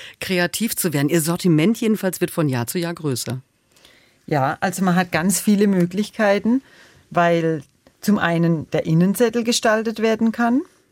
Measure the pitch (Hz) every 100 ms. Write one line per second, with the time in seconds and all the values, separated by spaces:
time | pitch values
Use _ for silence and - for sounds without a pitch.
0 | - - - 180 175 - 226 - 180 143
1 | 143 170 156 170 185 156 170 226 220 214
2 | 190 - 175 - 151 127 117 180 170 170
3 | 151 123 - 127 - _ _ _ - _
4 | _ _ - 151 131 - 190 180 185 175
5 | 180 160 180 185 - 202 208 190 175 180
6 | 214 - 208 202 214 254 - - - _
7 | _ 160 170 170 165 160 - _ _ _
8 | - 208 170 165 165 165 - 156 - 165
9 | 180 202 240 233 220 240 233 220 226 220
10 | 226 220 226 220 233 247 359 _ _